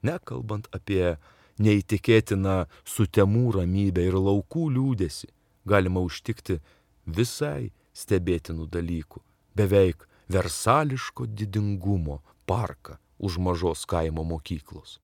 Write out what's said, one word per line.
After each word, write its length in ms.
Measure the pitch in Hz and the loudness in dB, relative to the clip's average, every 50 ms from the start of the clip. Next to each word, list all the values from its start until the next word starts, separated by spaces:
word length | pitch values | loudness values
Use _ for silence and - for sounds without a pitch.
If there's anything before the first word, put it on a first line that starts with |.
| - | -2
Nekalbant 640 | 113 170 175 _ - 127 127 123 107 110 104 107 - | -2 -4 -4 _ -10 -10 -10 -8 -6 -8 -8 -8 -10
apie 460 | - 98 _ - 101 92 90 87 82 76 _ - - _ _ _ _ - | -12 -12 _ -2 0 2 2 2 0 -2 _ -20 -20 _ _ _ _ 2
neįtikėtiną 1040 | 107 107 104 101 95 - 110 98 - - 113 113 107 - 104 98 95 95 95 92 80 - - - _ | 4 4 4 4 2 0 -4 -2 4 6 6 6 6 2 -2 0 0 0 0 0 -2 -4 -8 -20 _
sutemų 680 | - - - 107 - - 107 98 98 104 117 123 120 107 | -12 0 0 0 2 4 4 4 4 4 2 2 2 2
ramybę 480 | 95 90 87 92 98 101 98 90 90 87 | 0 0 0 2 2 2 2 2 2 2
ir 100 | 92 92 | 2 2
laukų 520 | 95 95 98 101 101 95 _ - 165 165 156 | 2 2 4 2 2 0 _ -4 -4 -2 0
liūdesį, 580 | 127 127 135 135 127 104 92 78 - - - - _ _ _ _ _ _ _ | 0 0 0 0 0 0 -2 -4 -4 -10 -16 -18 _ _ _ _ _ _ _
galima 360 | 101 107 101 95 92 92 92 92 | 2 4 4 4 4 0 0 0
užtikti 560 | 87 - - _ - 113 - - - 95 76 - _ _ _ _ _ _ _ _ | -2 -4 -8 _ -8 -8 -8 -4 -4 -4 -4 -4 _ _ _ _ _ _ _ _
visai 640 | 82 80 90 120 120 - - 147 147 147 - 120 101 - _ _ _ _ | -8 -2 -2 -2 -2 -2 -6 -6 -4 -4 -6 -8 -10 -12 _ _ _ _
stebėtinų 760 | - - - 104 92 87 92 90 80 - - 82 80 80 78 | -18 -4 0 0 0 2 0 -2 -2 -2 -6 -8 -8 -8 -6
dalykų, 500 | 85 87 85 85 87 82 76 _ - - _ _ _ _ _ _ _ | -6 -6 -4 -4 -4 -6 -6 _ -16 -20 _ _ _ _ _ _ _
beveik 520 | - 107 92 98 101 95 92 82 - - _ _ _ _ - | 0 2 4 6 6 6 4 2 -4 -10 _ _ _ _ -2
versališko 1000 | 92 95 87 85 - - - 110 123 147 156 147 131 127 - - _ - 123 | 0 0 0 0 -4 -2 2 2 4 4 2 0 -2 -4 -8 -10 _ -8 -8
didingumo 920 | 113 107 104 107 101 95 107 104 101 101 95 90 98 101 92 82 76 71 69 _ _ _ _ _ | -8 -6 -6 -8 -4 -2 -2 -2 0 -2 -2 0 0 0 0 0 -2 -6 -8 _ _ _ _ _
parką 520 | - 90 117 110 87 - _ _ - 76 - _ _ _ _ | -2 0 0 0 -4 -6 _ _ -20 -20 -20 _ _ _ _
už 180 | - 98 85 | -6 -4 -2
mažos 480 | 87 90 90 90 82 87 87 80 - - | 0 0 0 0 0 0 -2 -2 -2 -6
kaimo 380 | - 95 85 80 80 78 80 80 | -2 -2 0 0 0 -2 -4 -4
mokyklos. 760 | 82 85 80 - - 87 73 - - - - - - - - | -4 -4 -6 -6 -8 -8 -8 -8 -14 -20 -20 -18 -20 -20 -20